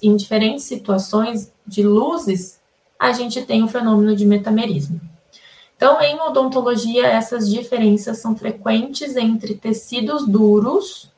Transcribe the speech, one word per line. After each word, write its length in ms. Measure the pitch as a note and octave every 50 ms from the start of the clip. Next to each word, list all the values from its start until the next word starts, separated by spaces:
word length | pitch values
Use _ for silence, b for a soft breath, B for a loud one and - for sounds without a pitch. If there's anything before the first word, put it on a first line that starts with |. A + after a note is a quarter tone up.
| -
em 100 | G#3 G#3
diferentes 520 | G#3 G3+ - A3 A3 A3 A3 C#4 C#4+ -
situações 880 | - B3+ G#3 - - G3 F#3 - - - G#3+ A3+ A#3 A3+ G#3 - - _ _ _
de 180 | G#3 G3 G#3 G3+
luzes, 760 | G#3 G#3 A3 C4 D4+ E4+ E4 - G3+ F#3+ F3+ F3+ - - _ _ _ _ _ _ _ _ -
a 140 | - B3 A#3
gente 320 | A#3+ B3 A#3+ - B3+ B3+
tem 180 | - A3+ A3 A3+
o 40 | A3
fenômeno 440 | - B3 A3+ A3+ G#3+ G#3 G#3 G#3+ G#3+
de 120 | G3+ G#3
metamerismo. 760 | G3+ G#3 G3+ G3+ A3 G#3+ A3 A#3 - E3+ C#3+ - - E3+ - - - - _ _ _ b b b b b b b b b -
Então, 240 | - C#4 D4+ D#4
em 180 | D4+ D4 D4 D#4
odontologia, 880 | D#4+ D4+ C4 C4+ C4 C4 C4 C4 A#3+ B3 A#3+ G#3+ A3+ A3+ A#3 B3 B3 B3
essas 420 | A3 A3+ A3 - B3 A#3 G#3+ G3+
diferenças 680 | G#3 A#3+ A#3+ - B3 A3+ A3 G#3 G#3 G#3 - A#3 A3 -
são 180 | - A3 A3
frequentes 800 | - - A3 - - - A3+ A3 A3+ B3 C#4 C#4 - D4 C#4 B3
entre 400 | B3+ A#3 A3+ A3+ A3 - G#3+ G#3
tecidos 720 | - - A3 G#3+ - - - A#3+ B3 G#3+ G#3+ D4+ D4 C#4 G#3+
duros, 840 | F#3+ A3 G#3+ G#3 G#3 G#3 G#3 B3+ E4 G#4 G4+ - - - - - _